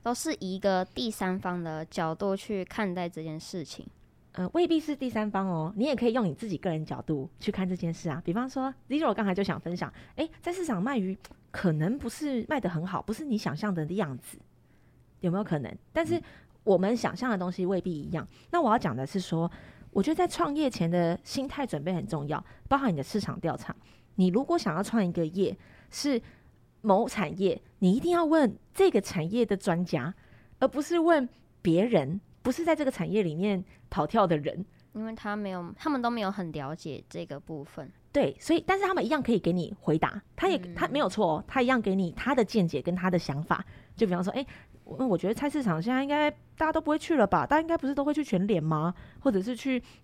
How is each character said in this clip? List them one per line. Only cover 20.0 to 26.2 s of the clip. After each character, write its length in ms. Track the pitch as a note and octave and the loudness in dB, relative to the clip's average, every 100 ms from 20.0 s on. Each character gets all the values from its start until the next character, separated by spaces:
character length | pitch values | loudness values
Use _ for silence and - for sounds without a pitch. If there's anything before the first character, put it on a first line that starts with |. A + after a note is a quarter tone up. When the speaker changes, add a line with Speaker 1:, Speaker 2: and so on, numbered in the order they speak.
Speaker 2:
觉 80 | G3 | 2
得 40 | |
在 120 | D#4+ F4+ | 2 0
创 280 | - E4 | 0 0
业 160 | C#4+ C#4+ | 2 0
前 200 | - E3 | 0 2
的 280 | F3 E3+ F3+ | 2 2 0
心 240 | - - C4+ | -4 -6 -4
态 200 | - C4 | -4 -4
准 180 | D3+ | -4
备 80 | D3+ | -2
很 140 | F3+ G3+ | -4 -2
重 200 | D#3+ C#3+ | -4 -4
要， 160 | D3+ - - - | -6 -8 -18 -2
包 100 | C4+ | 2
含 120 | C4+ | 2
你 60 | D#3 | 0
的 60 | |
市 180 | - G#3+ | -2 -4
场 180 | G3 - | -4 -4
调 160 | E3 | -4
查。 220 | C3 - - - - - | -4 -8 -14 -18 -20 -6
你 140 | - F#3 | 2 4
如 140 | G3 | 4
果 140 | C#4 E4+ | 2 2
想 180 | G#3 | 2
要 80 | D#3+ | -2
创 220 | G3+ A#3 | 0 0
一 80 | F3+ | 0
个 140 | F3 D#3 | 0 -2
业， 280 | F3+ F3+ - - - - | 0 0 -2 -12 -20 -14
是 280 | - C#4+ A#3+ | -4 0 -2